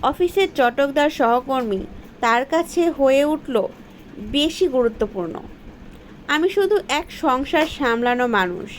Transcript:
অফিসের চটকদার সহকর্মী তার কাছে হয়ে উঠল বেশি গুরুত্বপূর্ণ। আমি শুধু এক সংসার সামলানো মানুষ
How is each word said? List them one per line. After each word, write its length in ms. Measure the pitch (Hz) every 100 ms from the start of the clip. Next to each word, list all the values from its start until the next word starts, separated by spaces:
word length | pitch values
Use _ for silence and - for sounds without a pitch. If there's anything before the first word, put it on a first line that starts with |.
অফিসের 460 | - - 349 392 381
চটকদার 560 | 392 240 240 277 277 294
সহকর্মী 680 | 302 262 247 254 269 233 190 - - - -
তার 240 | 233 233
কাছে 460 | 269 320 330 - 339
হয়ে 340 | 277 269 269
উঠল 420 | 294 302 - 233 185 - - - - -
বেশি 500 | 208 269 302 311 370
গুরুত্বপূর্ণ। 720 | 254 233 220 214 196 170 - - - - - - - - - -
আমি 220 | 294 349
শুধু 300 | 403 392 415 -
এক 240 | 277 330
সংসার 540 | - 311 254 - 320 311
সামলানো 600 | - 269 226 240 247 247
মানুষ 440 | 214 185 175 -